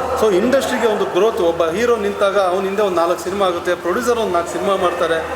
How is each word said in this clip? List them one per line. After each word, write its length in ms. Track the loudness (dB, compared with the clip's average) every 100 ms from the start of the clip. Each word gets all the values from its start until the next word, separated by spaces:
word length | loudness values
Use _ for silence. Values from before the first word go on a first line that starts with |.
| -2 0
So 140 | 2 2
ಇಂಡಸ್ಟ್ರಿಗೆ 520 | 4 2 2 0 0
ಒಂದು 180 | 0 0
ಗ್ರೋತ್, 360 | 2 2 2
ಒಬ್ಬ 220 | 0 0
ಹೀರೋ 320 | 0 0 0 0
ನಿಂತಾಗ 440 | -2 0 0 2
ಅವ್ನ 240 | 0 0
ಹಿಂದೆ 180 | -2 0
ಒಂದು 140 | 0 2
ನಾಲ್ಕು 280 | 0 0
ಸಿನಿಮಾ 220 | -2 -2 0
ಆಗುತ್ತೆ, 300 | 0 -2 -2
ಪ್ರೊಡ್ಯೂಸರ್ 440 | -2 -2 0 0
ಒಂದು 140 | 0
ನಾಲ್ಕು 180 | -2 -2
ಸಿನಿಮಾ 240 | -2 -2 0
ಮಾಡ್ತಾರೆ 500 | 0 0 0 -2 -4